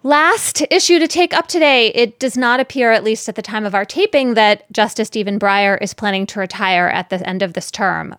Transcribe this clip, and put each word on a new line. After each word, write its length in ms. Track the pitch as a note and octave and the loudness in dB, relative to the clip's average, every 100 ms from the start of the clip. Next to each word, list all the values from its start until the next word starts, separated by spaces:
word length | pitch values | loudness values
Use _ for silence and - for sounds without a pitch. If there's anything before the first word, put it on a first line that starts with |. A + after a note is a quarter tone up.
Last 600 | C4 D4 D#4+ A4 - - D4+ | 2 2 4 2 -2 -4 0
issue 300 | F4+ - F4 | 2 4 2
to 80 | D#4+ | 2
take 260 | E4+ F4 | 0 0
up 140 | - E4+ | 0 -2
today. 460 | E4+ D4+ C4 A3+ | 2 4 4 2
It 260 | - A#3+ _ | 2 -2 _
does 180 | C4 B3+ | -4 0
not 220 | B3 B3+ | 0 0
appear, 320 | C4 C4+ A#3+ | -2 0 2
at 140 | A3+ | 2
least 240 | A3 A3 - | 0 -4 -6
at 80 | - | -10
the 40 | |
time 240 | - G#3+ | -8 -6
of 80 | G#3 | -2
our 120 | G3 | -2
taping, 500 | G#3 D4 G4+ C#4+ B3+ | -4 -2 2 2 2
that 300 | A3+ G#3 G3+ _ | 4 4 2 _
Justice 340 | - G#3+ - G#3+ | -2 0 0 -4
Stephen 320 | A3 G3+ G3 | -4 -4 -2
Breyer 420 | G3+ G3 G3+ G3 | 0 2 2 0
is 140 | F#3+ | -4
planning 320 | - G#3 F#3+ G3 | -4 -4 -2 -4
to 140 | G#3+ | -6
retire 480 | F#3 - G3 F3+ F3 | -8 -4 0 2 2
at 200 | E3+ F3+ | -2 -4
the 160 | F#3 | -6
end 160 | F3+ F#3 | -6 -4
of 120 | F#3+ | -4
this 180 | D#3+ - | -6 -10
term. 460 | - G3 E3 D#3 | -4 -2 -2 -8